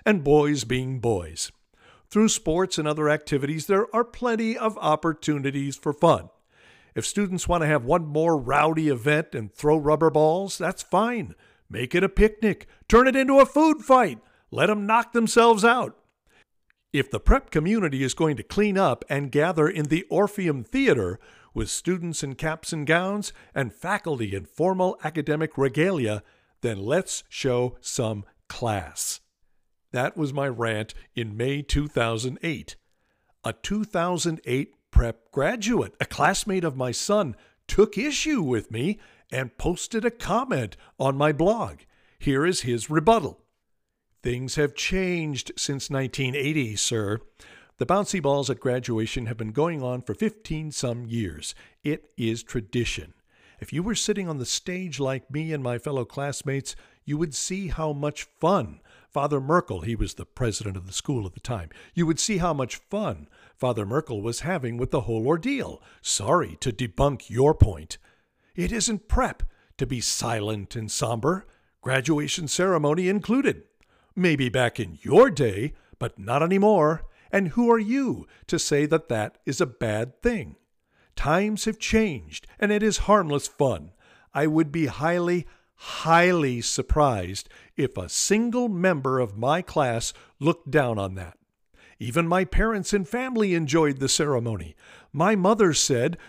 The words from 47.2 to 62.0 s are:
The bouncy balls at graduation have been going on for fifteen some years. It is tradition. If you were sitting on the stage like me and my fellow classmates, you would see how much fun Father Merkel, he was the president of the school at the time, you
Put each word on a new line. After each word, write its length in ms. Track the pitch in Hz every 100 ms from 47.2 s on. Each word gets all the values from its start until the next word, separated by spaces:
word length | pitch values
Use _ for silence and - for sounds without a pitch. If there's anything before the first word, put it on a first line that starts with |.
| - _ - - - -
The 80 | 127
bouncy 360 | 185 202 196
balls 280 | 143 143 131
at 100 | -
graduation 680 | 131 123 120 110 113 - 113
have 100 | 113
been 160 | 110
going 280 | 113 165 160
on 200 | 127 127
for 120 | -
fifteen 580 | 104 220 - - 156 156
some 340 | - 127 120 117
years. 500 | 117 98 76 - - - _
It 280 | 143 160 - -
is 260 | 113 117
tradition. 720 | - 127 101 120 113 - - _ _ _ _ _
If 100 | -
you 100 | 143
were 140 | 190 208
sitting 320 | - 202 180
on 100 | 147
the 80 | 120
stage 540 | - - 180 185 131
like 320 | 135 135 -
me 220 | 147 160
and 100 | 151
my 140 | 123 120
fellow 260 | 151 135
classmates, 720 | 117 - 143 131 143 139 - - - _ -
you 120 | 147
would 160 | 170
see 360 | 131 - 190 185
how 240 | 131 156
much 300 | 143 147 147
fun 580 | - _ 160 190 110 71 _ - _
Father 320 | 143 143 143
Merkel, 400 | 135 175 - 95
he 140 | 92 110
was 180 | 104
the 120 | - -
president 520 | - 123 95 107 92
of 80 | 92
the 80 |
school 320 | - - 131 95
at 80 |
the 60 | -
time, 300 | - 113 82 - -
you 100 | -